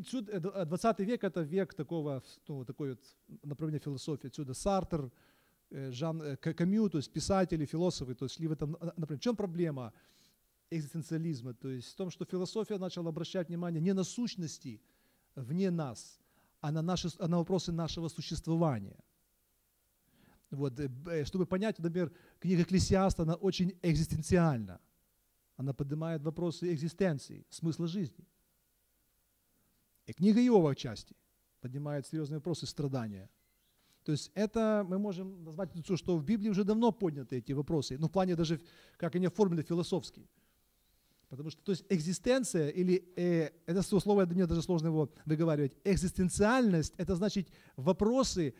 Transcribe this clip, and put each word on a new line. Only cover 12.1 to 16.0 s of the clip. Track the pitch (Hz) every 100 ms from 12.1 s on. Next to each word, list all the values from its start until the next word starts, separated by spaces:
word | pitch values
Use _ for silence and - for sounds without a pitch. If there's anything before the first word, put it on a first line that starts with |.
что | - 175
философия | 185 180 220 208 208
начала | 185 - 165
обращать | 160 165 190 165
внимание | 170 175 165
не | 170
на | 190
сущности | 185 - 240 - 160 - 139 107 _ _ _ _ _
вне | - 117 165 190
нас, | 170 143 107